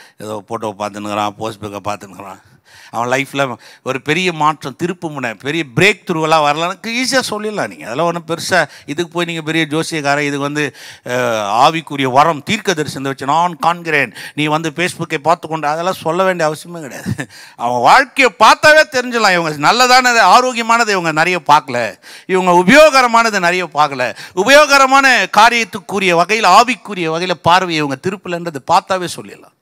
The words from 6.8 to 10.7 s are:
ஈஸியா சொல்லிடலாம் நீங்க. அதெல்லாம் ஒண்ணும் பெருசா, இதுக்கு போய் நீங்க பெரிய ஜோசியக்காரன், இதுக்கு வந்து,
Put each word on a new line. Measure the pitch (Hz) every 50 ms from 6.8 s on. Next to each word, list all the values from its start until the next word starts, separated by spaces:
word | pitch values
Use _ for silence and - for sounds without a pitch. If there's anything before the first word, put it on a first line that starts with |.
| - 226 233
ஈஸியா | 247 262 226 269 262 240 -
சொல்லிடலாம் | 220 208 214 214 214 180 127
நீங்க. | 107 - - 147
அதெல்லாம் | 104 117 143 170
ஒண்ணும் | 170 165 170 160
பெருசா, | 156 165 156 123 - 185 175 151 - - - -
இதுக்கு | 143 147 160 175 160
போய் | 160 175 175
நீங்க | 170 170 165
பெரிய | 156 156 160 165 160 147
ஜோசியக்காரன், | 147 160 160 - 165 156 139 143 143 147 147 143
இதுக்கு | 143 139
வந்து, | 139 143 147 147 147 127